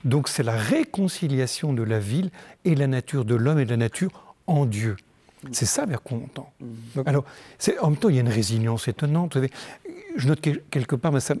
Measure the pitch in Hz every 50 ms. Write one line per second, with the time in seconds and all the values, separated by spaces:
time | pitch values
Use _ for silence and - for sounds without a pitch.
0 | - 131 127 147 135 - - - 131 113 113 113 110 120 254 320 320 - - 196
1 | 196 180 - - 175 147 135 131 131 120 - - - 151 135 117 113 107 113 110
2 | 101 101 120 160 185 180 - - - - - _ _ 185 160 139 139 135 131 127
3 | - - 151 139 120 107 120 113 117 143 160 151 131 110 123 117 117 113 - -
4 | 185 185 - - - - - _ _ - 165 143 139 120 104 104 113 113 101 -
5 | _ _ _ _ _ _ _ _ - 135 123 - 120 107 - - 294 208 139 113
6 | - - 120 117 - - - 139 131 - _ _ 135 120 113 113 113 117 - 139
7 | 135 147 139 143 135 - - - - - - - - - - - - 151 151 -
8 | - 214 143 127 120 120 107 113 107 95 113 113 110 113 113 113 - 123 113 -
9 | 151 143 151 165 175 165 - 135 131 135 - - - - - - _ 349 349 349
10 | 415 403 339 - 127 139 160 - - 156 143 - - - - 143 120 - 147 123
11 | - 165 143 131 - - 143 -